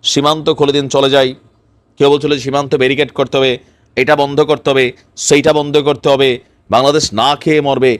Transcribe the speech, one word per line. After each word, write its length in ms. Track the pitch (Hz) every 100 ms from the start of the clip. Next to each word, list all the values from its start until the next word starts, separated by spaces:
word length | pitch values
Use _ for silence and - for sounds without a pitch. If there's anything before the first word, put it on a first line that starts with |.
"সীমান্ত 480 | - 143 143 156 156
খুলে 220 | 156 143
দিন, 160 | 143 139
চলে 220 | 139 135
যাই", 240 | 139 131 131 _ _ _ _ _ _
কেউ 120 | 143
বলছিল, 280 | 143 143 143
"সীমান্ত 360 | 127 139 139
ব্যারিকেড 380 | 135 127 139 139
করতে 240 | - 135 139
হবে, 220 | 131 123 _ _ _ -
এটা 200 | 131 147
বন্ধ 240 | 143 143
করতে 300 | 151 147 -
হবে, 220 | 135 127 - _ -
সেইটা 360 | - 147 143
বন্ধ 260 | 151 147 147
করতে 300 | 143 139 160
হবে, 320 | 135 135 120 _ _ _
বাংলাদেশ 440 | 113 135 151 143
না 220 | 101 127 143
খেয়ে 240 | - 151
মরবে" 380 | 143 135 131